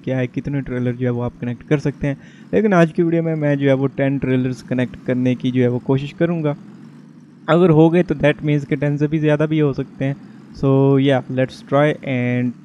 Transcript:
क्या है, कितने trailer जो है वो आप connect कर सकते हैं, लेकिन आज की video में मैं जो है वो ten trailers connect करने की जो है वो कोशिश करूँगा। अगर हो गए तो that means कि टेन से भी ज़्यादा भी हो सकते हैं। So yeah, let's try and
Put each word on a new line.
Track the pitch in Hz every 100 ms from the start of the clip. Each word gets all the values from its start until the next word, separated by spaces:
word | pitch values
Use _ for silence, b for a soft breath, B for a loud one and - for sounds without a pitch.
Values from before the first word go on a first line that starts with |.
क्या | 123 131
है, | 123
कितने | 143 139 143
trailer | 127 123 123
जो | 120 123
है |
वो | 120
आप | 120 -
connect | 120 120
कर | - 151
सकते | 143 131 143
हैं, | 135 B B B
लेकिन | 202 214
आज | 180 165
की | -
video | 170 165
में | 165 156
मैं | 147 143
जो | 139
है |
वो | 131 135
ten | 135 139 139
trailers | 131 131 127 127
connect | - 127 120 - -
करने | 127 127 123
की | 131
जो | 127
है | 123
वो | 123
कोशिश | - 135 143
करूँगा। | - 170 170 147 147 - - - - - - - - -
अगर | 160 180
हो | 151 165
गए | 175
तो | 170 143
that | 143 147
means | 151 147 143
कि | 143
टेन | 147 147
से | 151
भी | 160
ज़्यादा | 151 147 156
भी | 156
हो | 147
सकते | 131 131 - 135
हैं। | 139 B B - -
So | 139 135 139 135
yeah, | 139 131 135
let's | 127 127 -
try | - 139 151
and | - - 127 123 123 123 -